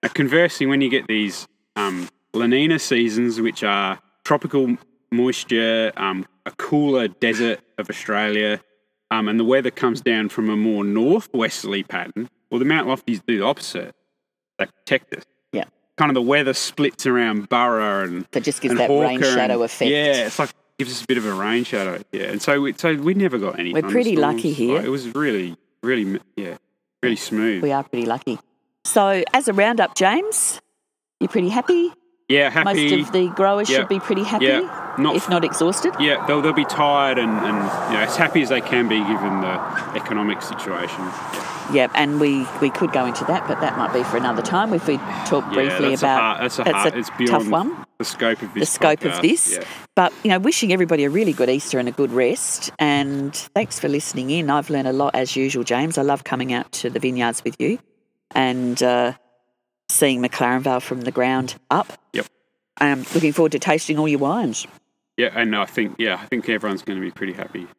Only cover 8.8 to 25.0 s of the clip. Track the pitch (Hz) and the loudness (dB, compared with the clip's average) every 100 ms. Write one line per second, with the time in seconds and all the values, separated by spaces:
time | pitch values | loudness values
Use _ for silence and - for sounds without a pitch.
8.8 | _ _ _ 113 107 110 113 131 123 - | _ _ _ -2 2 2 4 4 2 0
9.8 | 127 113 - 113 104 - 107 107 110 104 | 0 0 0 0 -2 -2 -2 2 2 0
10.8 | 101 107 120 208 - 127 110 - 101 98 | 0 2 2 2 0 -2 -2 -4 -4 -4
11.8 | - 98 - - 120 _ _ 120 131 160 | -4 -8 -6 -8 -10 _ _ -2 2 0
12.8 | 127 131 - 107 - 113 107 143 - - | 0 -4 -4 -6 -2 0 0 -2 -6 -10
13.8 | - - _ _ _ _ _ _ 190 _ | -10 -16 _ _ _ _ _ _ -8 _
14.8 | - 262 _ - - _ _ 107 - _ | -2 -2 _ -16 -16 _ _ -8 -8 _
15.8 | _ - 151 131 120 143 135 131 - - | _ 0 2 2 2 2 2 -2 -4 -2
16.8 | 143 - 131 123 117 107 101 120 123 113 | -2 0 0 2 2 -2 0 0 2 2
17.8 | 107 98 95 90 90 117 117 139 135 120 | 0 0 -2 -6 -4 -4 -4 -4 -2 2
18.8 | 123 139 131 127 135 127 123 120 113 - | 2 4 2 2 2 2 2 0 -2 0
19.8 | 131 147 147 135 113 - 143 - _ _ | 0 2 2 2 0 -2 -4 -6 _ _
20.8 | 123 123 - 123 107 95 104 117 120 104 | -8 -8 -2 0 0 -2 0 0 0 -2
21.8 | 95 87 - 104 98 156 - 143 139 120 | -4 -6 -8 -8 -6 -4 0 0 0 -2
22.8 | 170 156 147 190 190 127 98 - 87 156 | -2 0 0 2 2 0 -4 -4 -2 -2
23.8 | 185 214 233 175 147 156 160 143 120 147 | 0 0 2 2 2 0 -2 -2 0 0
24.8 | 208 135 | -2 -4